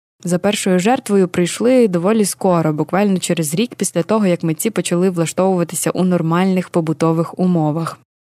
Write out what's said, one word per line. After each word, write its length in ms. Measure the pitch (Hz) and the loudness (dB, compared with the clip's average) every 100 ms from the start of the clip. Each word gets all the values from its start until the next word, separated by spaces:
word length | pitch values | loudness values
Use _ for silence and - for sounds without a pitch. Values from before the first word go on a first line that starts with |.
| _ _ | _ _
За 160 | 175 175 | -4 -2
першою 400 | 196 208 - 180 | 0 -2 0 0
жертвою 480 | 185 269 - 202 180 | 2 0 0 0 2
прийшли 600 | 180 175 - 226 254 233 | 0 -2 0 2 4 4
доволі 380 | 175 175 220 202 | 2 0 0 0
скоро, 480 | - 190 175 156 | 0 0 2 2
буквально 440 | 151 156 180 208 185 | 0 -2 0 0 0
через 360 | - 170 151 | -2 -2 -2
рік 220 | 160 240 - | -2 -4 -4
після 280 | 190 - | -4 -2
того, 240 | 247 220 202 | 0 0 2
як 160 | 170 | 0
митці 260 | 165 156 226 | -2 -2 -2
почали 400 | 208 175 175 190 | -4 -2 0 0
влаштовуватися 840 | 175 160 - 185 185 170 175 - | 0 -2 0 0 0 -2 -4 -4
у 120 | - | 0
нормальних 680 | 180 175 165 170 190 185 175 | 0 0 2 2 2 0 -2
побутових 680 | 180 160 151 160 165 165 - | -2 -2 0 0 2 -2 -2
умовах. 600 | 185 175 156 151 160 - _ _ _ | 0 2 0 -2 -6 -10 _ _ _